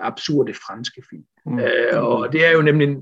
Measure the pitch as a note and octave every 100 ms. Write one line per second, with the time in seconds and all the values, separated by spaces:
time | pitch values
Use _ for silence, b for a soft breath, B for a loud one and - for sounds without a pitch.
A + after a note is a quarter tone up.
0 | - - - D3 - - - G2+ B2 -
1 | - D#2 - _ D#3 A#2+ B2 B2 A#2+ A#2
2 | A#2 A#2+ A#2+ D#3 E3 D#3+ D3+ D3+ C#3+ C3+